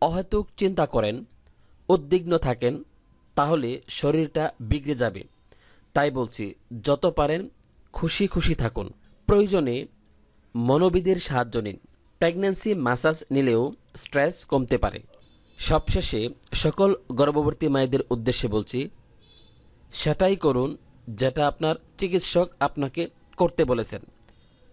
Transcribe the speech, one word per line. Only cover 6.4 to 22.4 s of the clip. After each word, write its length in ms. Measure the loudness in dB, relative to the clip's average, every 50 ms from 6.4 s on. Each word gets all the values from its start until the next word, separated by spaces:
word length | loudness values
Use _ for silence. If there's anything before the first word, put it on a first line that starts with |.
| -8 -8 -10 _ _ -16 -10 -4 0
যত 200 | 0 0 2 0 0
পারেন 320 | 0 0 0 0 0 -2 -6 -8 -14 _ _ _ _ _ _ _ -8
খুশি 320 | -4 -2 -2 0 0 0
খুশি 260 | 0 0 0 2 0 0
থাকুন। 320 | 0 -2 -4 -4 -6 -8 -10 -12 _ _ -20 _ _ _
প্রয়োজনে 480 | 2 4 4 4 4 2 0 0 0 -2 -4 -6 -10 _ _ _ _ _ _ _ _ _ _ _ _ -4
মনোবিদের 640 | -2 2 2 4 4 4 4 2 2 2 2 0 0
সাহায্য 360 | 0 -2 -2 -2 -2 -2 -2 -4
নিন। 180 | -4 -6 -8 -12 _ _ _ _ _ _ _ 0
প্রেগন্যান্সি 500 | 0 0 0 0 0 0 0 0 0 0 0 0 0
ম্যাসাজ 320 | 0 2 2 2 2 0 -2 -4 -2
নিলেও 320 | 0 0 2 2 2 2 0 -2 -4 -10 _ -10 -6
স্ট্রেস 400 | -6 -4 -2 0 0 0 2 0 -2 -2
কমতে 320 | -2 -2 -2 0 0 0
পারে। 220 | 0 0 -2 -4 -6 -16 -18 -20 -20 -20 _ _ _ _ _ _ -6
সবশেষে 640 | -2 0 0 0 2 0 0 0 0 0 -2 -2 -2 -4 -6 -10 -10 -6 -2
সকল 360 | 0 0 0 2 2 2 2 2 0 -4 -4
গর্ভবতী 560 | 0 2 2 2 2 2 0 0 -2 -2 0
মায়েদের 340 | 0 2 2 2 2 0 -2 0 -2
উদ্দেশ্যে 380 | -4 -2 -2 -2 -2 0 0
বলছি, 320 | -2 -2 -2 -4 -4 -4 -6 -6 -6 -10 -18 -20 _ _ _ _ _ -20 -20 -20 -20 _ _ _ _ _ _ -18 -10 -6
সেটাই 440 | -2 -2 0 0 2 2 2 2
করুন 320 | 2 0 0 2 2 0 -2 -4 -10 _ _ -20 -20 -16
যেটা 340 | -10 -4 -2 -2 0 0 0 0
আপনার 280 | 0 0 0 -2 -2 -2 -4 -8 -8 _
চিকিৎসক 500 | -2 0 0 0 0 0 2 2 2